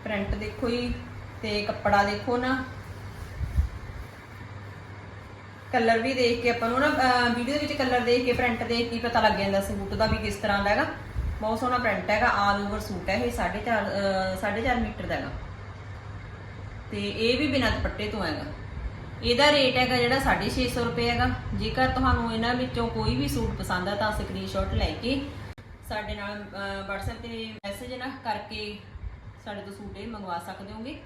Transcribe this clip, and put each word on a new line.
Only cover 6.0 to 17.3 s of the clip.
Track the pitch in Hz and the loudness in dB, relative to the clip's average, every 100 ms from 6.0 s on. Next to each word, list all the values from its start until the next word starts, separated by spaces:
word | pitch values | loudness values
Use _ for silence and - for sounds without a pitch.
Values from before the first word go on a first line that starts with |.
| 247 | 4
ਦੇਖ | 254 240 240 | 4 4 4
ਕੇ | 240 | 2
ਆਪਾਂ | 226 226 | 2 2
ਨੂੰ | 254 | 4
ਨਾ, | 294 | 4
ਅਹ, | 262 254 247 240 | 4 6 6 4
ਵੀਡੀਓ | 233 240 | 2 0
ਦੇ | 294 | 0
ਵਿੱਚ | 294 | 0
ਕਲਰ | 285 254 247 | 0 2 2
ਦੇਖ | 233 247 247 | 4 4 4
ਕੇ, | |
ਪ੍ਰਿੰਟ | 240 247 226 | 2 2 0
ਦੇਖ | 226 233 233 | 0 0 0
ਕੇ | 233 | 0
ਪਤਾ | 233 233 | 2 4
ਲੱਗ | 214 | 4
ਜਾਂਦਾ | 190 196 196 | 4 2 2
ਸੂਟ | 196 202 196 | 0 -4 -4
ਦਾ | 202 220 | 0 2
ਵੀ | 220 | 2
ਕਿਸ | 208 196 | 0 -2
ਤਰ੍ਹਾਂ | 214 202 | 0 2
ਦਾ | 196 | 4
ਹੈਗਾ। | 220 320 - - - - - | 2 2 -4 -8 -4 -2 -2
ਬਹੁਤ | 214 233 | -2 0
ਸੋਹਣਾ | 247 247 | 2 2
ਪ੍ਰਿੰਟ | 226 190 175 | 2 0 2
ਹੈਗਾ, | 214 240 | 4 4
all | 202 202 202 202 | 4 4 2 0
over | 208 | -2
ਸੂਟ | - 190 - | -4 -6 -2
ਹੈ | 202 | 0
ਇਹ, | 240 | 0
ਸਾਢੇ | 226 180 190 | 0 -2 -2
ਚਾਰ, | 220 220 | 0 0
ਅਹ, | 196 196 196 190 190 190 | 0 0 2 2 0 0
ਸਾਢੇ | 214 202 | -2 0
ਚਾਰ | 254 247 | 2 2
ਮੀਟਰ | 220 - 175 | 0 -4 -4
ਦਾ | 156 | -2
ਹੈਗਾ। | 139 - - - - - - - - - - - - - - - - | -4 -6 -10 -10 -12 -12 -12 -12 -12 -12 -12 -12 -12 -12 -12 -12 -8
ਤੇ | 202 202 | -4 -4
ਇਹ | 202 226 | 0 2